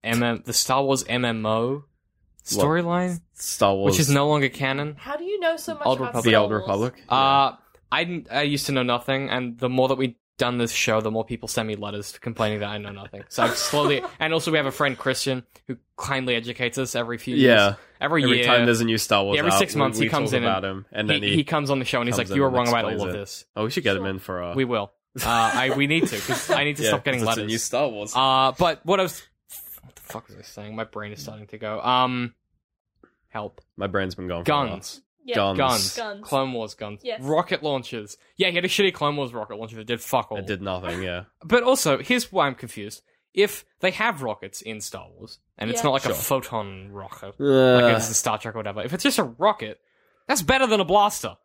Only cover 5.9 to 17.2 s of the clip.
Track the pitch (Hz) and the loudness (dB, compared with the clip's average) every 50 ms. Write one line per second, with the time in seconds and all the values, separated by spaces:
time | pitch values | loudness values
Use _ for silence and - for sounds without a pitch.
5.9 | 131 131 131 120 - 120 113 117 110 107 104 101 107 107 95 95 98 98 113 123 | 0 0 -2 -4 -2 0 4 6 6 6 4 4 0 -4 -2 -2 -2 -2 -2 -4
6.9 | - - - - 117 131 135 135 139 139 139 127 - - _ _ _ _ _ _ | -6 -12 -4 0 2 2 4 4 4 4 4 2 0 -6 _ _ _ _ _ _
7.9 | 127 147 175 175 175 165 - - 113 139 151 147 143 139 - - 139 131 123 123 | -2 -2 -2 -2 -4 -8 -8 -4 -2 0 0 0 0 -2 -2 0 0 0 2 2
8.9 | 120 120 - - 135 135 139 131 - 127 127 120 117 117 127 123 127 127 127 131 | 0 0 0 -2 -2 -2 -2 -2 -4 -4 -4 -6 -6 -4 -4 0 2 2 4 2
9.9 | 135 127 135 127 117 _ _ _ _ - 127 120 123 120 120 117 - - - - | 2 0 0 -4 -4 _ _ _ _ -2 -2 0 0 0 -2 -2 0 -2 0 2
10.9 | 110 110 110 110 110 113 110 - 123 - - 117 - 120 113 110 107 101 104 104 | 2 2 2 0 -2 -2 -4 -4 -8 -10 -8 -6 -4 -4 -4 -4 -6 -6 -8 -8
11.9 | 101 104 101 - - - - 120 110 - 113 104 107 104 104 101 104 104 104 101 | -8 -8 -10 -12 -16 -12 -10 -10 -4 -2 -2 0 0 -2 -4 -6 -6 -8 -10 -12
12.9 | 101 98 98 - - 98 98 _ - - 120 117 - - - - - 147 143 143 | -14 -14 -16 -16 -16 -18 -18 _ -2 0 0 2 2 0 -2 0 2 2 4 4
13.9 | 143 127 - - - - 160 160 160 160 156 170 156 151 143 135 127 - 151 139 | 2 2 0 -6 -6 -4 -2 0 0 0 0 2 2 2 2 0 0 0 0 0
14.9 | 127 - - 135 123 - - 139 131 127 - _ _ - _ - 127 - _ _ | 0 -2 -2 -2 -2 0 -2 -2 -4 -4 -6 _ _ -20 _ -12 -12 -12 _ _
15.9 | _ - - - 143 131 131 127 123 117 113 120 117 - 127 120 - 135 131 - | _ -10 -6 -4 -4 -2 0 0 0 0 -2 -6 -6 -4 -4 -2 -2 -2 -4 -2
16.9 | - 120 120 117 120 113 | -2 -4 -4 -4 -6 -8